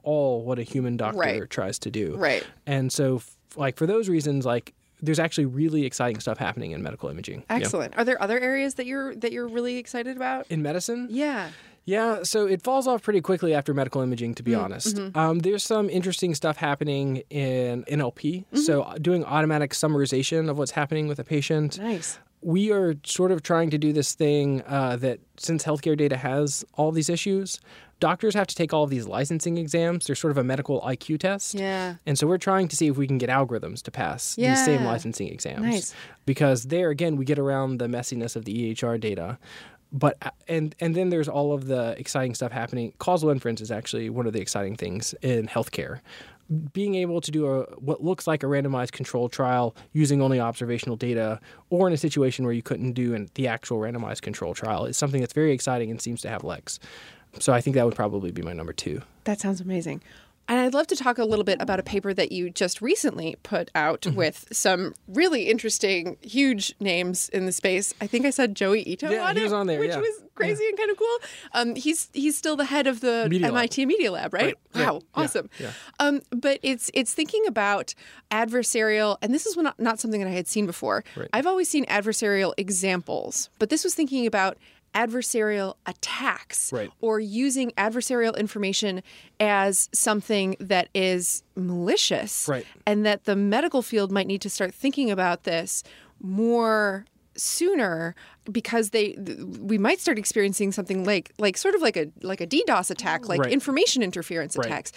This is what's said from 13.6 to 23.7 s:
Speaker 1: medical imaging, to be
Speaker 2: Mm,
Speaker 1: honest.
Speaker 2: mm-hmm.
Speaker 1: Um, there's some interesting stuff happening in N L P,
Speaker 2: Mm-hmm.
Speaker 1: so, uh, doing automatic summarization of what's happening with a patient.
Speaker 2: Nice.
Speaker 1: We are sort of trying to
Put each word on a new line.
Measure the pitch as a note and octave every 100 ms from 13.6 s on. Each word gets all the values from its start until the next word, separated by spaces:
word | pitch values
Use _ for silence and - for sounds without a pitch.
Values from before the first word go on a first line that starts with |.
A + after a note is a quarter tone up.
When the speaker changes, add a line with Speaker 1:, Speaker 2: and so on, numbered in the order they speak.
| C#3
Speaker 1:
medical | C#3 C3 C#3
imaging, | B2+ A#2+ A#2 A#2
to |
be | A#2+
Speaker 2:
Mm, | A2+
Speaker 1:
honest. | F#2 G2 A3 G3+
Speaker 2:
mm-hmm. | F#3+ E3
Speaker 1:
Um, | D#3+ E3
there's | E3+ G#3
some | - A3 G3+
interesting | F3+ F3+ F3 F#3 D3+
stuff | D#3+ D#3
happening | D#3 C#3+ D3+ C#3 C#3 C3 -
in | D3 C3+ B2+ B2 A#2+ A#2
N | D3
L | B2+
P, | - D3 F3+
Speaker 2:
Mm-hmm. | F#3+ -
Speaker 1:
so, | D4 C#3+
uh, | - -
doing | D#3+ F3+
automatic | - D3 D#3 D3+ C#3+
summarization | - D#3 D3 C3+ C3+ C3 E3 D#3+
of | C#3+
what's | C3
happening | - C#3+ D#3 D3+
with | C#3+
a |
patient. | - D3+ C#3+ D#3 D3+ F3+
Speaker 2:
Nice. | A3 F#3+ - - _ _
Speaker 1:
We | F3 F3+ G#3+
are | G3+ F3+ D3 -
sort | - F#3
of | F3+
trying | - E3+
to | E3